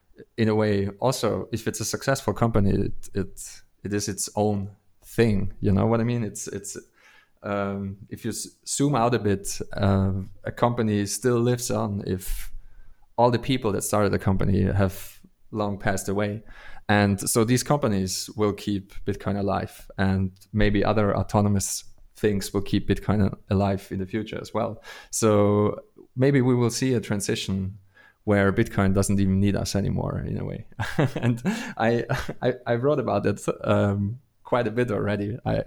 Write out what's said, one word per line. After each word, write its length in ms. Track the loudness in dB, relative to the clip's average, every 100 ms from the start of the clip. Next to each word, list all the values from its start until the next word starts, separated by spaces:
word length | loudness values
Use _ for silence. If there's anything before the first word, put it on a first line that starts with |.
| _ -20 -16 0
in 120 | 2
a 60 |
way 360 | 4 4 2 0 -2
also, 480 | -2 0 0 -2 -4
if 140 | -4 -4
it's 140 | -4
a 40 |
successful 500 | -6 -4 -2 -2 -2
company, 360 | 0 2 4 4
it, 400 | 2 0 -4 -6
it, 480 | -6 -6 -8 -16 -18 -20 _
it 120 | -6
is 140 | -4 -4
its 200 | -6 -6 -2
own 340 | 0 -2 -6 -12 _ _
thing. 520 | -8 2 4 4 0 0
You 120 | 2
know 140 | 4 4
what 140 | 2
I 40 |
mean? 180 | 0 -2
It's, 240 | -4 -8 -10
it's, 280 | -10 -10 -14 -16 _ _ -20 _ _
um, 540 | -6 -4 -2 -4 -6 -10 -12
if 140 | -8
you 60 | -6
s-, 180 | -6 -10 -14 -8
zoom 280 | 0 2
out 200 | 4 2
a 40 | 2
bit, 400 | 2 0 -2 -8 -8 0
uh, 360 | 2 4 2 0 -6 -10
a 80 | -10
company 540 | 0 0 2 0 0 0
still 320 | 0 0 2
lives 320 | 2 0 -2
on 340 | -2 -2 -4 -4
if 460 | -4 -2 -4 -4 -10 -12 -16 -18 -20 -14 2
all 140 | 4
the 80 | 4
people 340 | 0 -2 0
that 100 | -2
started 300 | 0 2 2
the 60 | 2
company 460 | 2 2 2 2
have 540 | 2 2 0 0 -12 -18 -20 _ -10
long 280 | -4 -4 -2
passed 300 | -2 -2 -2
away. 340 | -2 -2 -4 -10 -18 -16 -14 2
And 280 | 4 4 2
so 260 | 0 2
these 180 | 4 2
companies 640 | 2 2 2 0 0 -4 -8 0
will 160 | 0
keep 400 | 0 -4 -4 -6 -8 -6
Bitcoin 320 | -4 -4 -2
alive, 520 | -2 -2 -4 -12 -16 -2
and 360 | 2 2 0 -6 -6
maybe 320 | 2 4 4
other 320 | 2 2 2 0
autonomous 680 | 0 2 2 2 0 -6 -10 -20 -20 -2
things 380 | 0 0 -2
will 80 | -4
keep 260 | 0 -2 0
Bitcoin 320 | -2 0 2 2
a-, 280 | 0 -2
alive 340 | 0 2 -2 -4
in 80 | -8
the 80 | -6
future 320 | -6 -6 -10
as 140 | -6
well. 280 | -4 -4 -6 -16 -20 -10
So 720 | 0 4 6 6 4 2 0 -10 -20 -14
maybe 260 | 0 4 4
we 140 | 4
will 160 | 4 2
see 240 | 0 0
a 60 | 0
transition 760 | 0 -4 -2 -4 -2 -4 -4 -8 -20 _ -20 _
where 280 | 2 4 4
Bitcoin 420 | 4 0 2 2
doesn't 260 | 4 2 2
even 200 | 2 4
need 160 | 2 0
us 180 | -2
anymore 500 | -2 -2 -2 -4 -4 -6
in 120 | -6
a 60 |
way. 220 | -6 -10 -14 -10 -6
<laughs> 240 | 0 0 0
And 260 | -2 0 -2 -4 -8 -2
I, 280 | 0 0 -2 -4 -4 -4
I, 140 | -2 -2 -2
I 80 | 0
wrote 220 | 0 0
about 280 | 0 0 0
it, 140 | -2 -4 -4
um, 560 | 0 2 2 0 -2 -4 -14 _
quite 240 | -4 -2 0
a 40 |
bit 200 | 0 0
already. 480 | 0 -2 -2 -4 -6
I, 180 | -4 -4